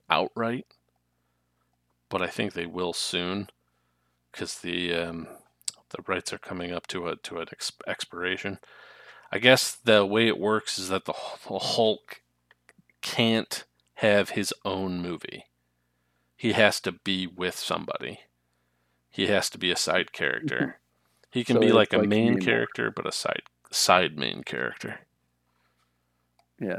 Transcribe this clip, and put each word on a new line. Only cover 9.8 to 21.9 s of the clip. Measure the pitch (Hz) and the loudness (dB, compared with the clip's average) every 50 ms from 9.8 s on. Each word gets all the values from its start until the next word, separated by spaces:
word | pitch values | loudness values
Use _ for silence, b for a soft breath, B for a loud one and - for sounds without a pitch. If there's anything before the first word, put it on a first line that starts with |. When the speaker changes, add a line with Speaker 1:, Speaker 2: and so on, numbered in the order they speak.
| - 120 107 104 101 | 4 6 6 6 6
Speaker 1:
way | 98 101 113 117 113 | 4 4 4 4 4
it | - - | 2 2
works | 90 104 107 107 - - - - | 2 0 0 0 -2 -4 -6 -6
is | 95 92 | -4 -2
that | 92 95 - | -4 -4 -2
the | - - | -4 -8
Hu-, | - - - - - - - 98 | -6 -8 -12 -12 -12 -10 -8 -6
the | 95 | -4
Hulk | - - - - 113 110 110 - _ - - - _ _ _ _ _ _ _ _ _ _ - _ _ _ _ _ | -4 -2 0 2 2 2 2 0 _ -16 -18 -18 _ _ _ _ _ _ _ _ _ _ -20 _ _ _ _ _
can't | - - - - 117 113 113 110 - - - - - _ _ _ _ _ _ | -10 -6 0 2 2 2 2 0 0 -4 -8 -12 -12 _ _ _ _ _ _
have | - - 107 101 101 98 - | 0 4 4 6 6 4 2
his | - 107 101 - - - - | 0 -4 -4 -4 -4 -6 -4
own | 101 95 95 95 95 90 87 | -4 -4 -2 -2 -2 -2 -4
movie. | 87 87 87 - - - - - - _ _ _ _ _ _ _ _ _ _ _ _ _ _ _ _ _ _ | -4 -4 -6 -8 -8 -12 -14 -14 -16 _ _ _ _ _ _ _ _ _ _ _ _ _ _ _ _ _ _
He | - - 113 98 | -4 -2 0 4
has | 98 107 104 - - | 6 6 6 6 2
to | - 95 87 | -4 -6 -6
be | - - - 95 92 92 | -6 -2 -2 -2 -2 -2
with | 85 90 92 90 90 - | -6 -6 -4 -4 -4 -4
somebody. | - - - - 85 82 - - - 62 64 - - - _ _ _ _ _ _ _ _ _ _ _ _ _ _ _ _ _ | -4 -4 -4 -4 -4 -4 -6 -8 -6 -6 -8 -10 -12 -16 _ _ _ _ _ _ _ _ _ _ _ _ _ _ _ _ _
He | - - 95 95 | -4 -2 0 2
has | 101 95 87 - | 2 2 2 0
to | - - | -4 -2
be | 92 90 | -2 -2
a | 85 | 0
side | - - - 82 92 87 - - | 0 0 0 0 0 0 -2 -4
character. | - - 71 60 58 - - 65 64 65 - - - _ | -4 -2 -2 -2 -2 -4 -4 -2 -2 -2 -4 -6 -10 _
Speaker 2:
<laughs> | _ _ _ _ _ _ _ _ _ | _ _ _ _ _ _ _ _ _
Speaker 1:
He | - 127 120 | -4 -4 0
can | - 123 | 2 4
Speaker 2:
So | 127 - | 4 6
Speaker 1:
be, | |
Speaker 2:
it's | 117 117 | 8 8
Speaker 1:
like, | 113 107 - | 8 6 6